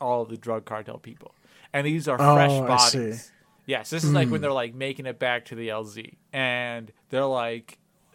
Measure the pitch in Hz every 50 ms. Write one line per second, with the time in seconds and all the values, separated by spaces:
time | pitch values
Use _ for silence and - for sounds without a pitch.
0 | - 123 123 120 113 110 113 110 - 120 113 110 104 - 110 107 104 113 117 -
1 | - 117 113 - - - - _ _ _ _ - - - - 139 143 151 156 165
2 | - 151 131 123 143 143 147 143 143 139 139 135 131 123 123 123 123 120 139 131
3 | 117 107 113 117 - - _ _ _ _ _ _ _ 127 131 113 107 - 156 165
4 | 156 147 147 139 131 120 117 - 147 143 135 131 120 117 117 131 135 135 135 -
5 | 131 127 117 - 131 123 123 120 117 - 120 113 117 110 107 110 110 104 101 113
6 | - - - _ _ _ - 135 131 123 123 123 123 120 117 117 113 107 - _
7 | _ _ 131 131 139 135 131 123 117 117 117 117 117 - - _ _ _ _ _
8 | _ _ _